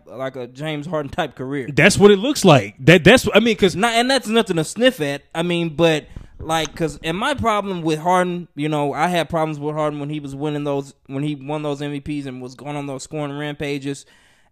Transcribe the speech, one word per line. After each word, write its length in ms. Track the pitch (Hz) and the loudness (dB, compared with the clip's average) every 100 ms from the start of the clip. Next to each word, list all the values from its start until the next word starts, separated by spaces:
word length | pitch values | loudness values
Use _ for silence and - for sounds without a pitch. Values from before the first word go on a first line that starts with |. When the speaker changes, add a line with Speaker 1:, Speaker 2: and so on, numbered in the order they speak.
| - | -16
Speaker 1:
like 320 | 107 131 131 | -10 -8 -8
a 100 | 120 | -12
James 400 | 127 156 151 147 | -10 -8 -8 -6
Harden 240 | 156 143 | -6 -6
type 240 | - 156 - | -6 -6 -8
career. 340 | 127 143 123 | -8 -6 -4
Speaker 2:
That's 240 | 143 170 - | 2 2 6
what 120 | 202 | 8
it 80 | 202 | 8
looks 260 | 240 302 190 | 2 4 6
like. 300 | 139 101 - | 6 4 2
That, 240 | 135 180 | 6 8
that's, 240 | 156 247 196 | 8 8 6
I 80 | 202 | 2
mean, 160 | 233 214 | 4 4
'cause 180 | 196 156 | 2 2
Speaker 1:
Not, 200 | 233 226 | 2 2
and 140 | 247 | 2
that's 180 | 269 208 | 0 2
nothing 280 | 226 214 170 | 0 0 -2
to 80 | |
sniff 380 | 156 - 254 240 | -4 0 0 2
at. 220 | 143 139 - 165 | -4 -6 -8 -4
I 80 | |
mean, 320 | 175 170 170 147 | -2 0 -2 2
but, 320 | 165 151 - - - - | 2 2 -4 -16 -20 -14
like, 340 | - 160 151 | -4 -4 -4
'cause, 260 | - 160 147 | -4 -6 -6
and 140 | 160 175 | -8 -4
my 160 | 254 | -4
problem 480 | 269 220 214 202 180 | -2 -2 -2 -2 -4
with 180 | 160 156 | -4 -2
Harden, 480 | 170 180 180 175 170 - | 0 2 0 -4 -10 -6
you 140 | 151 | -4
know, 240 | 151 147 | -2 -2
I 140 | 131 170 | -2 -2
had 180 | 175 151 | 0 -2
problems 320 | 165 156 151 | -2 -2 -4
with 160 | 147 151 | -6 -4
Harden 240 | 151 147 | -4 -4
when 100 | 143 | -8
he 120 | 151 | -8
was 120 | 143 | -10
winning 300 | 139 151 147 | -8 -6 -4
those, 300 | 147 139 139 - - | -4 -4 -6 -16 -12
when 160 | 135 | -6
he 120 | 147 147 | -6 -6
won 280 | 131 151 | -8 -6
those 180 | 151 139 | -6 -6
M 100 | 147 | -6
V 80 | 143 | -8
Ps 280 | 139 151 139 | -8 -8 -8
and 140 | 127 | -12
was 140 | 127 127 | -14 -14
going 220 | 131 147 | -10 -8
on 100 | 143 | -8
those 160 | 135 | -10
scoring 340 | - 151 147 143 | -10 -8 -8 -6
rampages. 680 | 147 147 147 143 135 143 - _ _ _ _ | -8 -8 -6 -6 -6 -10 -14 _ _ _ _